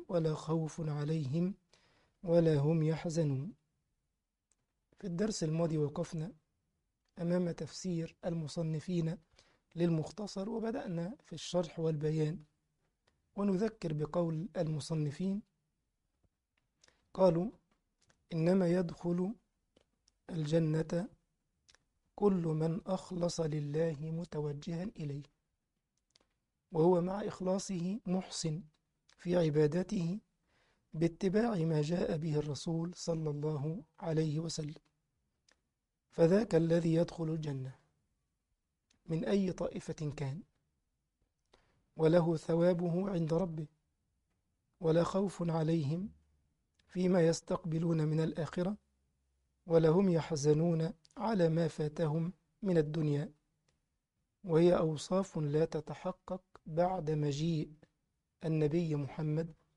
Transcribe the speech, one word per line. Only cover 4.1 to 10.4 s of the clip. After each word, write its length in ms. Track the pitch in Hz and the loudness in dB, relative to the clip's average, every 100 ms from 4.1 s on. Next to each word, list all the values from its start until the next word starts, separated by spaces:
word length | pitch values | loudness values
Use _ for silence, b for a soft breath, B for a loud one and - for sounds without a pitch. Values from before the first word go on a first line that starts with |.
| _ _ _ _ _ _ _ _ - | _ _ _ _ _ _ _ _ -12
في 80 | 202 | -6
الدرس 380 | 170 220 - | -2 -2 -2
الماضي 340 | 156 160 170 156 | -2 0 0 0
وقفنا 540 | 143 165 165 165 170 - _ _ _ _ _ _ _ - | -2 -2 -6 -6 -8 -12 _ _ _ _ _ _ _ -6
أمام 320 | 170 180 175 | -2 0 0
تفسير 640 | 160 160 - 185 165 165 - | -4 -10 -8 -4 -4 -6 -8
المصنفين 920 | 190 165 151 175 160 156 - 175 160 185 _ b b b b 165 | -6 -6 -6 -4 -4 -4 -2 -2 -2 -4 _ b b b b 0
للمختصر، 720 | 170 160 147 - 202 190 | 2 2 -2 -8 -8 -6